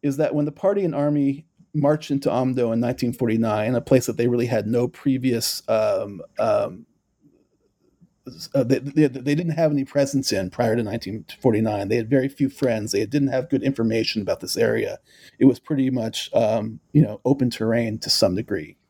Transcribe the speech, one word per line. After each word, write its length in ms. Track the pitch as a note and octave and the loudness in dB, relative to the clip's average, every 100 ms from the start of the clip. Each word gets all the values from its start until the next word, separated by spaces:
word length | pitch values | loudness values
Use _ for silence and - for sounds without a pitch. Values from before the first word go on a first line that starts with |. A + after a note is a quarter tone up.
is 160 | D3 C3+ | -2 0
that 180 | D#3 D3 | 0 0
when 100 | D3 | -2
the 60 | |
party 320 | D3 G3 G3+ | 0 0 2
and 100 | F#3 | 0
army 520 | D3+ D3 D3 C#3 C#3 - _ - | 0 0 2 0 -2 -8 _ -8
marched 380 | D3+ C#3 D3+ - | 0 2 2 0
into 160 | C#3 - | -2 0
Amdo 460 | A#2 B2+ B2+ A#2+ | 0 0 0 0
in 80 | A2+ | 0
nineteen 320 | B2 C3 B2 | 0 0 -2
forty-nine, 600 | A2+ A#2 A2 A2+ G#2+ G#2+ | 0 0 2 2 0 0
a 60 | A#2+ | -2
place 260 | - F3+ - | 4 2 2
that 100 | A#2 | 0
they 100 | A#2+ | 0
really 200 | A#2+ A#2+ | 2 0
had 200 | A#2 G#2+ | 0 0
no 220 | A#2+ B2 | 0 0
previous, 760 | - C#3+ C3 B2+ A#2 - - - | -2 -2 0 0 0 -2 -6 -2
um, 520 | A2 G#2+ G2 G#2 F#2+ - - | 0 2 0 -4 -10 -16 -2
um, 480 | A2+ G#2 G#2 F#2 A#2 _ _ _ _ _ _ _ _ _ _ _ _ _ - - - | 2 2 0 -6 -20 _ _ _ _ _ _ _ _ _ _ _ _ _ -20 -18 -6
uh, 100 | C#3+ | -2
they, 160 | B2 C3+ | 0 0
they, 280 | C#3 C#3+ D3 | 0 2 2
they 260 | B2+ B2+ | 2 -2
didn't 200 | D3 F3 | -2 -2
have 180 | D#3 D#3+ | 0 0
any 140 | D3 C3+ | 0 -2
presence 480 | C#3+ C#3 C#3 - | 0 0 0 -2
in 160 | G2 F#2 | -2 -4
prior 260 | - A#2 A2+ | -2 0 0
to 80 | |
nineteen 400 | G#2+ A2+ F#2+ G#2+ - - | -2 -6 -8 -12 -12 -2
forty-nine. 480 | C3 A2 A2 G#2 G2 | 2 2 0 -2 -2
They 80 | A#2 | -2
had 140 | A2 | 0
very 180 | C3+ C3 | 0 0
few 220 | - C3+ | -2 -4
friends. 420 | - C3 A2 G#2+ | 0 -2 -2 -2
They 140 | G2+ A2 | -2 -2
didn't 240 | C#3+ C#3 | 0 0
have 200 | C3 - | -2 0
good 140 | C3+ | 0
information 580 | C#3 C3+ A2+ A2+ A2+ A2 | 0 0 0 0 -2 -4
about 200 | G2 - | -4 -6
this 160 | - - | -4 0
area. 420 | A2+ A2+ G2+ - _ _ - _ | 0 2 -2 -8 _ _ -20 _
It 60 | C3 | 4
was 140 | B2 | 4
pretty 300 | - D3 C3 | -2 -2 0
much, 400 | B2+ A2 - - | -2 -4 -6 -2
um, 480 | - A2 A2+ A2 A2 _ | 0 2 0 -2 -10 _
you 100 | D3+ | 4
know, 200 | A2 G#2+ | 4 2
open 260 | B2 C#3 B2 | 0 2 2
terrain 480 | - A2 A2+ A2+ G#2+ | 0 0 0 -2 -6
to 100 | - | -2
some 260 | - F#2+ F2+ | 2 2 2
degree. 400 | B2 G2 D#2 - | -4 -6 -6 -18